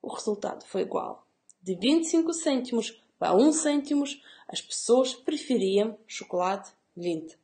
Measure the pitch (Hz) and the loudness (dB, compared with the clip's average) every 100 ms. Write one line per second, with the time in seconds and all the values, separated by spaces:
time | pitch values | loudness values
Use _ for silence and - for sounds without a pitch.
0 | - - - 208 - - - 190 190 - | -10 -6 -4 -4 -4 -8 -8 -4 -2 -4
1 | - - _ _ _ _ 180 180 220 320 | -6 -12 _ _ _ _ -8 -2 2 2
2 | 330 330 320 330 - 262 247 233 220 - | 2 0 0 0 0 0 0 -2 -4 -10
3 | _ _ 165 185 285 311 294 294 285 285 | _ _ 2 6 6 6 2 0 0 -2
4 | 277 - - - - - - - - 240 | -2 -6 -16 -20 -12 -12 -8 -8 2 4
5 | 262 - - 302 - 240 190 196 220 214 | 4 -2 -6 -6 0 0 2 2 0 -4
6 | _ - - 180 180 196 - _ _ - | _ -14 -6 -2 -2 -2 -8 _ _ -8
7 | 175 160 156 - | -4 -4 -8 -18